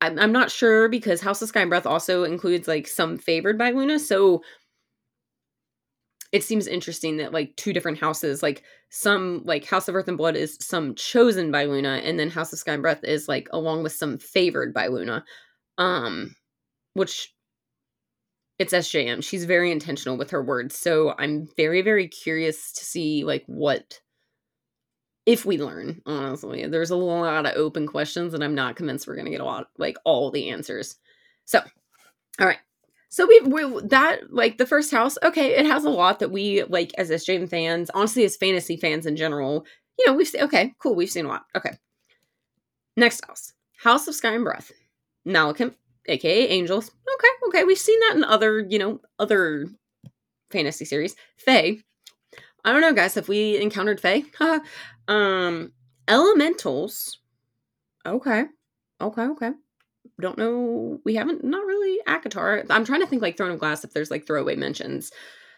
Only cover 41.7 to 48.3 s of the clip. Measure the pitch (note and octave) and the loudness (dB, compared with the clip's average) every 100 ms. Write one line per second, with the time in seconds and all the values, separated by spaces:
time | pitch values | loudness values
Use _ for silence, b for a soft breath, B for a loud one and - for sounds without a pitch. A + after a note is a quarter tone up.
41.7 | - _ _ _ _ _ _ _ _ _ | -12 _ _ _ _ _ _ _ _ _
42.7 | _ _ A3 A#3 - - - - _ _ | _ _ 2 2 2 -14 -18 -18 _ _
43.7 | _ A#3 C#4 D#4 D4+ A3+ A3+ G3 - - | _ 4 4 2 -4 -2 -2 -4 -6 -12
44.7 | - _ _ _ _ E3+ F3 D3+ D3+ B3 | -20 _ _ _ _ 0 2 2 0 -4
45.7 | - _ _ - C#3 D#3+ G3+ C4 F#3 E3+ | -6 _ _ -4 -2 2 2 4 2 0
46.7 | G3+ - _ B4+ C5 A#4+ B4+ A4+ E4+ F#4 | -2 -4 _ -8 2 2 2 0 2 4
47.7 | F#4+ - A4+ A4+ D4+ - | 2 4 4 4 2 2